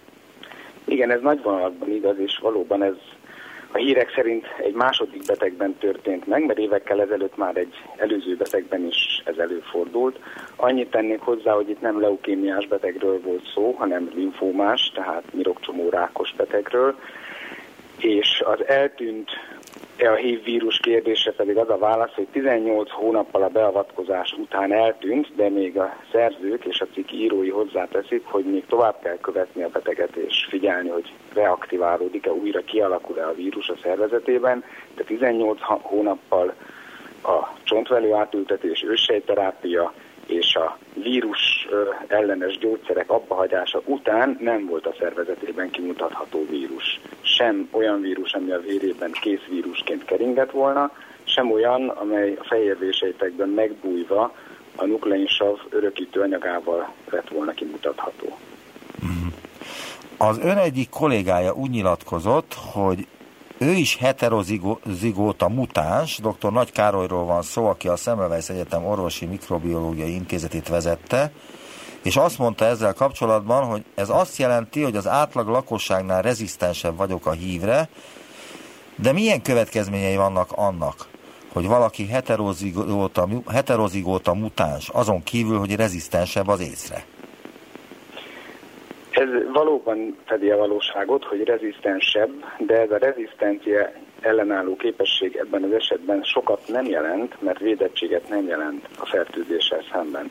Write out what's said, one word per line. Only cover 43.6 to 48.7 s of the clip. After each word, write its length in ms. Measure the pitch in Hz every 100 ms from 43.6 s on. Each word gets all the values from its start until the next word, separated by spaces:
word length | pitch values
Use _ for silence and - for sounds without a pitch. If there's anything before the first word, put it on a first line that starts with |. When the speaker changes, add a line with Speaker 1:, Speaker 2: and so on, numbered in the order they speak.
| 90 -
Speaker 1:
után 540 | - 139 - 110 135 -
nem 260 | 117 113 92
volt 200 | 82 82
a 80 | -
szervezetében 720 | 85 87 85 90 92 82 90
kimutatható 760 | 87 90 82 82 - 76 80 76
vírus. 500 | 76 67 65 - - - -
Sem 480 | - - 117 101 92
olyan 300 | 110 110 101
vírus, 320 | 95 92 92
ami 180 | 98 92
a 100 | 90
vérében 500 | 95